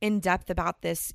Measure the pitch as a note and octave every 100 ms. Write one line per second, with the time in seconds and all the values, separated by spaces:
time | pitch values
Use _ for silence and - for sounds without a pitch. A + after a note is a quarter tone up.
0 | G#3 G#3 F#3 F#3 - F3+ E3+ - E3+ E3
1 | -